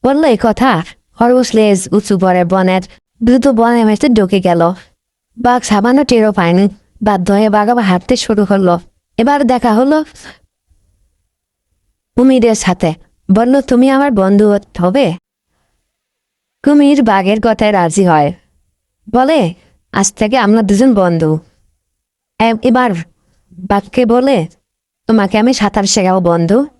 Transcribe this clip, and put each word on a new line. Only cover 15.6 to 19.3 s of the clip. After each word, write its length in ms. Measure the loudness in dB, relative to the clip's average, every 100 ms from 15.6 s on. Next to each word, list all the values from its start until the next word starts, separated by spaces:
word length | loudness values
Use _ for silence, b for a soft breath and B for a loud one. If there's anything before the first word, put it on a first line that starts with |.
| _ _ _ _ _ _ _ _ _ _
কুমির 400 | 0 2 4 2
বাঘের 340 | 2 0 0 -2
কথায় 280 | -2 0 0
রাজি 340 | 0 0 0 2
হয়। 280 | 2 0 -4 _ _ _ _ _ _ -4
বলে, 400 | -2 0